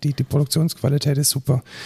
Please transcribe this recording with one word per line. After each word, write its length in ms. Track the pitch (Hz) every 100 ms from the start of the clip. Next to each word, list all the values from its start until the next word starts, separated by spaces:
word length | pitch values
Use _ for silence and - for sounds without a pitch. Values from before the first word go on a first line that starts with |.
die, 100 | 147
die 100 | 139
Produktionsqualität 960 | 131 143 147 156 165 - 123 143 147 139
ist 120 | 147
super. 340 | 135 131 127 - -